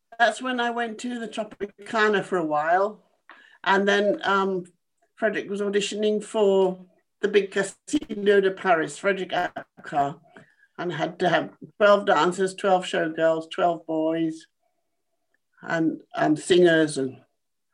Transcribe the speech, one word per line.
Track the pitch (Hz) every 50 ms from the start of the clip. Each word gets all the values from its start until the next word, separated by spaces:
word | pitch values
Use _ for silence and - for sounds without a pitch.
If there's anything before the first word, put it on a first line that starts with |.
| _ _ - 226
That's | 233 220 220 -
when | 254 254 254 240
I | 240 240
went | 233 233 233 226 214 214
to | 240 247 247 233
the | 226
Tropicana | 214 - 233 208 214 - - 202 202 - - 202 - 240 220 214 214 208 190 -
for | - 196 180
a | 160
while. | 156 151 147 151 165 175 190 196 214 214 - _ _ _ _ _ - - - - - _ _ -
And | 180 196 196 202 202
then, | 202 202 208 202 165 - -
um, | 196 196 196 196 196 190 180 180 - _ _ _ _ _ _ _ _ _
Frederick | - 226 214 - 160 123 160
was | 202 196
auditioning | 202 202 196 202 196 - 202 208 214 214 214 208 208
for | - - 220 208 196 196 190 190 185 180 - - - _ _ _ _ _ _
the | -
big | 196 202 202 190 196
Casino | - 202 196 - - _ _ - - 294 - - 220 208 196 202 202 202
de | 190 190 185
Paris, | - - 190 170 160 151 147 -
Frederick | - - 202 196 190 180 -
Apcar, | - 175 175 156 - - - _ _ - - - 160 143 139 139 156 - _ _ - - - _ _ _ _ _ _ -
and | 165 175
had | 156 151 160 165 175 -
to | 185 175
have | 165 156 - - - - - - _
twelve | - 214 202 202 202 202
dancers, | 202 175 147 156 180 175 196 190 185 185
twelve | - - 196 185 180 180
showgirls, | - - 175 170 160 160 165 160 165 160 160 160 160
twelve | - - 180 175 170 165 -
boys, | - 160 156 160 160 165 165 165 160 160 160 - _ _ _ _ _ _ _ _ _ _ _ _ _ _ _ _ _ _ _ _ _ _ _
and, | - - 170 165 160 156 - - - _ -
um, | - 156 156 151
singers. | 147 - - 185 175 180 170 165 160 156 147 147 139
And, | 131 127 120 - _ _ _ _ _ _ _ _ _ _